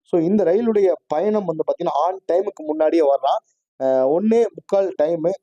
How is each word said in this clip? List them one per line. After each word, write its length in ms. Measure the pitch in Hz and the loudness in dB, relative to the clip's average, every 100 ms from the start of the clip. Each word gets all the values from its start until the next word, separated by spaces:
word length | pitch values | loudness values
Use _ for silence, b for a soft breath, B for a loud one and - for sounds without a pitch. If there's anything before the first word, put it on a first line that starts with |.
So 200 | _ 180 | _ -2
இந்த 220 | 165 214 | 0 2
ரயிலுடைய 480 | 165 196 240 208 196 160 _ | 2 0 0 2 0 0 _
பயணம் 380 | 151 208 214 | -4 0 -2
வந்து 180 | 180 160 | -4 -6
பாத்தீங்கன்னா 440 | 151 139 175 143 170 | -6 -4 -2 -2 -2
on 120 | 190 - | -4 -2
டைமுக்கு 320 | 170 208 - | -2 -2 -8
முன்னாடியே 360 | 311 156 311 165 | -8 0 2 4
வரலாம். 380 | 143 139 143 190 _ _ _ _ | 2 2 0 -2 _ _ _ _
அ, 60 | 131 131 131 | 0 2 2
ஒண்ணே 380 | 165 214 226 220 | 2 2 2 0
முக்கால் 420 | - - 196 196 - | -4 -2 0 0 -2
டைமு 300 | 151 170 165 196 | -2 0 -2 -4